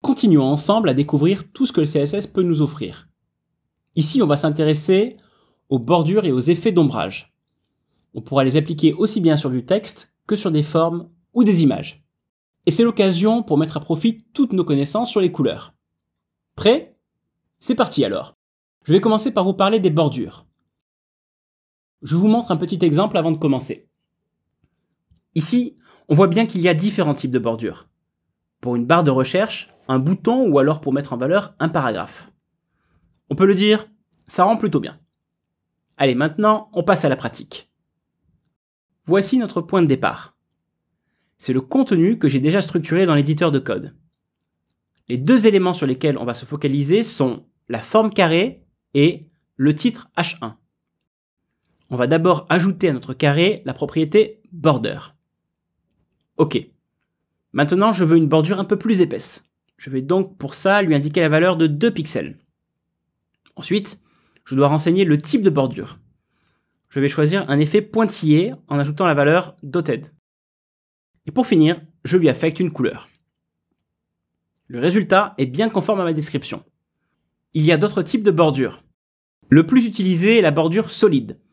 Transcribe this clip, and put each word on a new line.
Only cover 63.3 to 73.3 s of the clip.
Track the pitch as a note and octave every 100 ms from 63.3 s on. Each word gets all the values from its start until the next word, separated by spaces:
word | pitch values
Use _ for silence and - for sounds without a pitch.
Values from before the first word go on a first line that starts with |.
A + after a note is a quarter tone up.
| _ _ -
Ensuite, | - G3+ G#3 - _ _ _ _ -
je |
dois | C3 C#3+
renseigner | D3+ D#3+ F3+ F#3
le | D3
type | - B3+
de | G3
bordure. | C#3+ C3 - - - _ _ _ _ _ _ _ _ _
Je | C3+
vais | C#3
choisir | C#3 D3+ G3 -
un | C#3+
effet | D3+ G#3
pointillé | G#3 G#3+ A3 - D#3 D3+ G3 C4 _
en | C#3+
ajoutant | C#3+ D3+ F#3
la | C#3+
valeur | C#3+ E3+ F3+ -
dotted. | C#3+ E3+ D#3+ A#2 - _ _ _ _ _ _ _ _ _ _ _ -
Et |
pour | D#3 A#3+
finir, | E3+ D#3 D#3+ - _
je | - F3+
lui | D#3+
affecte | B2+ E3 D#3+
une | F3+
couleur. | D3 B2+ - - _ _